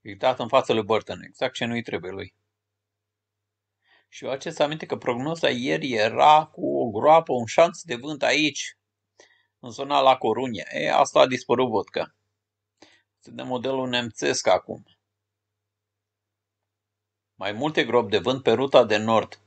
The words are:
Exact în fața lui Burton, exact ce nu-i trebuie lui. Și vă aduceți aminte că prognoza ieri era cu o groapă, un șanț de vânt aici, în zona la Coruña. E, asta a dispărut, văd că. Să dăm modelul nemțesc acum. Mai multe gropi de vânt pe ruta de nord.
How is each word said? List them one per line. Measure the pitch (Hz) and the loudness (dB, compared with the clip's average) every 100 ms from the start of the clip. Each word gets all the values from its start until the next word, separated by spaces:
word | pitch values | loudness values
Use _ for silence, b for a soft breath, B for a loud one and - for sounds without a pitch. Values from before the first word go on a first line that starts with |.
Exact | 117 98 127 123 | -18 -2 -2 -2
în | 117 | 0
fața | 131 - | 0 2
lui | 113 | -2
Burton, | 104 110 - 87 | 0 -2 -2 -14
exact | - - 127 | -14 -6 -6
ce | - | -4
nu-i | 117 117 | -6 -6
trebuie | 117 92 87 | -6 -8 -8
lui. | 98 101 _ _ _ _ _ _ _ _ _ _ _ _ _ _ _ _ _ _ | -10 -12 _ _ _ _ _ _ _ _ _ _ _ _ _ _ _ _ _ _
Și | - | -12
vă | 120 | -8
aduceți | 135 175 160 | -8 -8 -2
aminte | 147 156 | -2 -2
că | - 123 | -8 -6
prognoza | 131 120 143 165 135 | -4 -4 -4 -2 -2
ieri | 123 131 160 147 | -2 -4 -4 -2
era | 113 110 117 147 151 | 0 0 4 6 6
cu | 151 - 139 143 | 4 -8 -4 -2
o | 123 | -4
groapă, | 104 135 160 160 | 2 6 6 4
un | 123 | -4
șanț | 113 - 170 - | 0 4 2 2
de | 165 | -10
vânt | 120 139 147 | -10 -8 -4
aici, | 117 139 151 139 - - _ _ _ _ b b b _ | 0 2 0 -4 -12 -16 _ _ _ _ b b b _
în | 123 | -16
zona | 113 139 143 | -10 -2 4
la | 135 127 | 4 4
Coruña. | 117 110 131 110 - | 0 -2 -4 -6 -8
E, | 151 151 | -4 0
asta | 147 135 151 | 2 2 4
a | 135 | 2
dispărut, | 127 - 123 127 | 0 -2 0 0
văd | 107 - | -2 -4
că. | - - _ _ _ _ _ _ _ b b _ _ | -8 -8 _ _ _ _ _ _ _ b b _ _
Să | - | -18
dăm | 120 127 | -14 -6
modelul | 127 127 135 127 | -4 -4 -4 -2
nemțesc | 123 120 - 143 127 - | -2 -4 -4 -2 0 4
acum. | 90 - - - _ _ _ _ _ _ _ _ _ _ _ _ _ _ _ _ _ _ _ _ _ _ _ _ | 2 2 -14 -16 _ _ _ _ _ _ _ _ _ _ _ _ _ _ _ _ _ _ _ _ _ _ _ _
Mai | _ 98 | _ -8
multe | 104 151 156 | -4 -4 -2
gropi | 123 120 107 | 0 0 2
de | 104 | -2
vânt | 95 131 | 0 0
pe | 113 | 0
ruta | 110 135 131 | 0 4 4
de | 113 104 | 4 0
nord. | 110 110 98 - | 2 0 0 -16